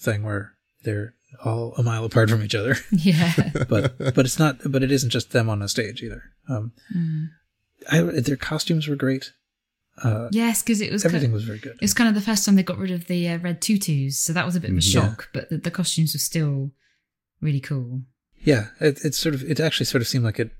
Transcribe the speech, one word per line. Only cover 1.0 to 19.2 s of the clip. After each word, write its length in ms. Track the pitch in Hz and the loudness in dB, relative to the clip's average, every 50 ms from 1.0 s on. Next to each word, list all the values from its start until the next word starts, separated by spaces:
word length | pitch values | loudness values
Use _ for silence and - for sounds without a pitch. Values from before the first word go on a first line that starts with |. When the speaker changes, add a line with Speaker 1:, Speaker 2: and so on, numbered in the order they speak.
| 104 113 - _ _ _ - - - | -4 -8 -12 _ _ _ -20 -8 -4
Speaker 1:
all 300 | 117 113 117 117 117 - | -4 -2 -2 -4 -4 -2
a 60 | - 120 | 0 0
mile 220 | 117 113 113 113 | 0 0 0 -2
apart 260 | 117 - 120 113 110 | 0 4 4 4 4
from 120 | 113 110 107 | 4 2 0
each 120 | 104 - | 0 -2
other. 220 | 110 101 123 143 - - | -2 0 0 0 -2 0
<laughs> 60 | - - | 0 0
Speaker 2:
Yeah. 400 | 175 156 190 170 156 170 175 165 - - - 147 147 131 - | 2 4 4 4 6 4 4 4 2 2 0 0 -2 0 2
Speaker 1:
But, 300 | - 104 - 135 - - - 135 127 | 2 2 2 0 -2 -2 -2 0 2
but 40 | - 131 | 2 2
it's 140 | 127 - - | 2 2 2
not, 200 | 160 151 127 - - 151 | 2 2 2 0 -4 -2
but 120 | 135 135 131 | 0 0 2
it 100 | 131 143 | 2 2
isn't 180 | 135 123 120 | 2 2 0
just 200 | 113 120 - - - | -2 -2 -4 0 0
them 160 | 127 113 110 | 0 2 2
on 100 | 107 101 101 | 0 -2 -2
a 60 | 101 | -2
stage 340 | - - 117 - 104 - - | -2 -4 -4 -4 -6 -10 -12
either. 200 | 110 104 98 - - - _ _ - | -12 -12 -14 -16 -20 -20 _ _ -6
Um, 240 | 135 110 107 120 - _ _ - 208 | -6 -6 -6 -8 -10 _ _ -6 -4
Speaker 2:
Mm. 340 | 175 165 160 160 156 156 160 156 _ _ _ _ _ _ _ _ _ - - | -2 -2 -2 -2 -4 -6 -8 -10 _ _ _ _ _ _ _ _ _ -4 0
Speaker 1:
I, 100 | - 160 170 175 - - | 2 2 2 2 0 -2
their 160 | 117 143 143 | 0 0 -2
costumes 520 | - - - 156 156 - - 170 160 151 151 | -2 -4 -4 -4 -4 -2 0 0 0 0 -2
were 80 | 147 | -2
great. 360 | 139 139 131 131 135 - - - _ _ _ _ _ _ _ _ _ _ _ _ - - | -2 0 0 -2 -2 -4 -10 -16 _ _ _ _ _ _ _ _ _ _ _ _ -4 0
Uh, 260 | 120 107 107 117 117 202 | 0 0 0 -2 -2 0
Speaker 2:
Yes, 300 | 220 233 233 226 - - | 0 2 2 0 0 0
'cause 180 | - 233 202 | 0 0 0
it 100 | 214 - | 0 0
was 140 | - 208 190 | -2 0 2
Speaker 1:
everything 260 | 170 170 165 139 123 | 2 2 2 2 2
Speaker 2:
ki-, 40 | 110 | 0
Speaker 1:
was 100 | 104 110 | 0 -2
very 140 | 113 104 104 | -4 -8 -10
good. 160 | - - - | -12 -14 -8
Speaker 2:
it 60 | - - | -4 -2
was 120 | 208 - | 0 2
kind 140 | - 240 226 | 4 4 4
of 60 | 214 | 4
the 60 | 208 196 | 2 0
first 220 | 233 220 208 - | 0 0 0 4
time 120 | - 202 | 4 6
they 60 | 190 185 | 6 4
got 160 | 185 180 175 | 2 -2 -4
rid 120 | 190 185 | -4 -4
of 160 | 185 175 175 | -4 -4 -4
the, 220 | - 180 175 175 170 | -4 -2 -2 0 -2
uh, 100 | 170 170 | -2 -2
red 220 | 175 175 170 170 | -4 -4 -4 -2
tutus, 580 | - - 220 196 202 - 156 139 135 135 135 - | 0 0 0 0 2 0 0 0 0 0 -2 -2
so 140 | - - 165 | -2 -2 -2
that 120 | 175 - | -2 -2
was 100 | - 175 | 0 -2
a 40 | 180 | -2
bit 100 | 160 - | 0 0
of 60 | 95 | 0
a 40 | 87 | 2
Speaker 3:
Mm-hmm. 100 | 80 95 | 4 4
Speaker 2:
shock. 380 | 95 - 110 101 110 - - - - | 4 4 4 2 0 -4 -10 -10 -8
Speaker 1:
Yeah. 60 | - | -8
Speaker 2:
But 100 | - - | -6 -4
the, 60 | 165 151 | -6 -6
the 120 | - 170 | -4 -4
costumes 440 | - - 180 - - - 160 151 - | -4 -2 -2 0 0 2 0 0 0
were 40 | 147 | -2
still 540 | - - - 165 156 147 139 135 139 139 - _ _ _ _ _ _ _ _ _ _ _ _ _ | -4 -2 -2 0 0 0 0 -2 -4 -6 -8 _ _ _ _ _ _ _ _ _ _ _ _ _
really 200 | - 156 143 139 | -2 -2 0 -2
cool. 420 | 131 - 151 135 123 120 123 131 127 - _ _ _ _ _ _ - | -2 -4 -4 -6 -4 -6 -6 -8 -8 -10 _ _ _ _ _ _ 2
Speaker 1:
Yeah, 240 | 147 143 113 104 - - - | 2 4 4 2 -2 -6 0
it, 240 | - 156 139 - - | 0 0 0 0 -2
it 100 | 156 135 | -4 -2
sort 200 | - | -2